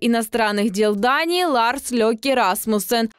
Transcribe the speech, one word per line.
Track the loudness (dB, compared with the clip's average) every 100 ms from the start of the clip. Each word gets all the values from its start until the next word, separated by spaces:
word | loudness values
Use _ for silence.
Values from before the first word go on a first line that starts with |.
иностранных | 0 0 -2 -2 0 0 -2
дел | 0 0 2
Дании | 0 0 0 0
Ларс | 0 2 0 -2 -4
Лёкки | 0 0 0 0
Расмуссен. | 0 2 0 0 -2 0 -2 -2